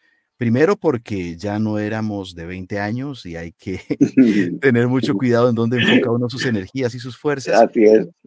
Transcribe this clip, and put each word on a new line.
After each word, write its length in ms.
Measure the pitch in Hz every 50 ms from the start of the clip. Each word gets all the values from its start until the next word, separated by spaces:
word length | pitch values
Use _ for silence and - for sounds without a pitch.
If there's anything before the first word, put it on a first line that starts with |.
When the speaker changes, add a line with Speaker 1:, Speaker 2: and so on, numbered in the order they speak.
| _ _ _ _ _ _ _ _
Speaker 1:
Primero, 400 | 123 117 113 123 139 170 202 196
porque 580 | - 165 135 113 - - 107 95 90 85 85
ya 240 | 85 87 101 104 107
no 200 | 110 107 107 104
éramos 540 | 104 104 110 110 110 107 104 101 95 92 90
de 120 | 85 82
veinte 340 | 85 92 92 95 92 107 101
años 460 | 101 104 110 123 131 147 139 120 -
y 100 | 92 82
hay 160 | 82 85 85
que 300 | - _ _ 107 92 90 - -
<laughs> 100 | - -
Speaker 2:
<laughs> 600 | - - - - 131 117 101 104 92 87 87 -
Speaker 1:
tener 260 | - 135 123 117 120 123
mucho 260 | 127 131 120 - 135
cuidado 340 | 98 127 123 120 117 120 127
en 60 | 117
dónde 220 | 113 117 117 123 123
enfoca 340 | 113 98 - 127 - 120
uno 180 | 117 113 123 120
sus 160 | 120 127 -
energías 500 | 135 117 104 92 90 - 135 131 120 123
y 40 | 123
sus 180 | 117 131 120 -
fuerzas. 440 | - 147 147 139 123 - - 107
Speaker 2:
Así 220 | 117 101 - 127 107
es, 240 | 104 110 113 - 170 - _ _